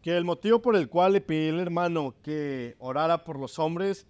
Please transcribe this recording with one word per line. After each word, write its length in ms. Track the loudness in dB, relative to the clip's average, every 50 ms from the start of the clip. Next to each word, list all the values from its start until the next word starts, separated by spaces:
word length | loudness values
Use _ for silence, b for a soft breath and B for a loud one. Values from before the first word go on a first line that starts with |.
que 140 | _ 0 0
el 80 | 0 0
motivo 360 | 0 -4 -2 2 4 4 4
por 140 | 4 4 2
el 140 | 2 2 2
cual 240 | 2 4 4 4
le 80 | 4 2
pedí 280 | 0 0 -2 0 0 0
al 120 | 0 -2
hermano 540 | -2 -2 0 0 0 0 0 -2 -2 -4 -8 _
que 520 | _ -6 -6 -4 -4 -4 -6 -6 -8 -10 -12 _
orara 460 | -10 -6 -2 0 2 2 2 0 -2
por 140 | -8 -10 -10
los 200 | -10 -10 -4 -2
hombres 480 | -2 -2 0 -2 -2 -2 -2 -4 -10